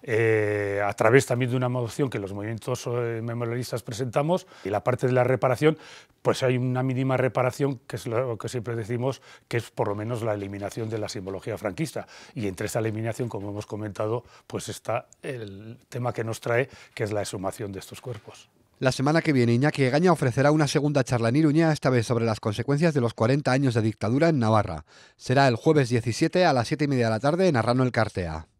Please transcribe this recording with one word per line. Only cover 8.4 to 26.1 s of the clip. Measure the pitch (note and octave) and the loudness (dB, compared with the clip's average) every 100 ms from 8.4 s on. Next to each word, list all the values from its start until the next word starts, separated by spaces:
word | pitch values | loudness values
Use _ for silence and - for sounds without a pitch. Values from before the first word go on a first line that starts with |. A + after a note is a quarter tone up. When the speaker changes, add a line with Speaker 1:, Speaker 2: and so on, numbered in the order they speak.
| A#2 | -6
Speaker 1:
siempre | B2+ A2 A#2 | -8 -6 -8
decimos, | G#2 A#2+ C3 B2 - - _ | -6 -4 -4 -6 -14 -20 _
que | A#2+ | -6
es | - | -6
por | - G#2+ | -4 -2
lo | G2+ | -2
menos | A2 A#2+ | -4 -4
la | A2 | -4
eliminación | G#2 G2 G2 G2+ - A2 | -4 -6 -8 -8 -8 -6
de | A2 | -6
la | G#2 | -6
simbología | A2 F#2+ F#2+ - G#2 | -8 -10 -10 -8 -6
franquista. | G#2 F2+ D#3+ - - - - | -6 -6 -6 -8 -12 -20 -16
Y | - G2+ | -6 -6
entre | F#2 G#2+ | -4 -4
esa | B2 | -2
eliminación, | A2 G#2+ A2+ A2 A#2+ | -2 -4 -6 -6 -6
como | A2 G2+ | -6 -8
hemos | G2+ - | -10 -10
comentado, | G#2 G#2+ G2 G#2+ A#2+ - - - | -8 -8 -6 -4 -4 -8 -20 -12
pues | G#2+ - | -10 -10
está | - - A2+ - _ | -10 -6 -6 -6 _
el | E3 B2+ G#2 G2 A2 A#2+ _ | -12 -10 -12 -14 -18 -20 _
tema | B2 A#2+ | -6 -6
que | A#2 | -4
nos | A2+ A2 | -6 -6
trae, | - A#2 C3+ - - - | 0 0 0 -8 -20 -8
que | |
es | A2 | -4
la | G#2+ | -4
exhumación | G2 G#2 F#2+ - G#2 | -4 -6 -6 -6 -10
de | F#2+ | -10
estos | - - | -14 -16
cuerpos. | C3 G#2+ - - - _ _ _ | -12 -14 -16 -20 -20 _ _ _
Speaker 2:
La | C3 | -2
semana | B2 C3+ D#3+ | 2 2 2
que | D#3+ | 2
viene, | C3+ A#2 | 4 4
Iñaki | A#2 D3 - C3 | 4 2 2 2
Egaña | C#3+ F3+ | 4 4
ofrecerá | D#3+ C3+ C#3 C#3+ | 4 2 2 4
una | D#3 C#3+ | 4 2
segunda | D#3 D3 C#3+ | 2 2 0
charla | B2 B2 A2+ | 0 0 2
en | C3+ | 4
Iruña, | D#3+ D3 E3 | 4 4 4
esta | D3 C#3+ | 2 2
vez | B2+ A2 | 2 2
sobre | A#2 A2+ | 0 0
las | G#2+ | 0
consecuencias | A2 G#2 A#2 C#3+ E3+ | -2 -2 -2 2 2
de | C#3+ | 2
los | A#2 - | 0 0
cuarenta | A2+ C#3 C#3 | 2 2 2
años | B2+ C#3 | 2 2
de | A#2 | 2
dictadura | A2 - G#2+ C3 E3 | 0 0 0 2 4
en | D3+ | 4
Navarra. | A2 A2 G2 D#2 - - - _ | 4 4 2 -6 -12 -20 -20 _
Será | - C3 C#3 | 0 4 4
el | A2+ | 4
jueves | D#3+ D3+ A#2+ | 4 4 4
diecisiete | B2 A#2 | 0 0